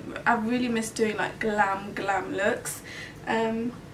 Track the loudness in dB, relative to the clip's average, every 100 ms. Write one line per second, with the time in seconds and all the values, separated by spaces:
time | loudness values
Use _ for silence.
0 | -4 -2 4 4 4 2 2 0 0 2
1 | 2 2 -2 -2 0 4 4 2 -4 -4
2 | 0 0 0 0 2 0 -4 -8 -10 -12
3 | -12 -10 -2 2 2 0 -2 -6 -12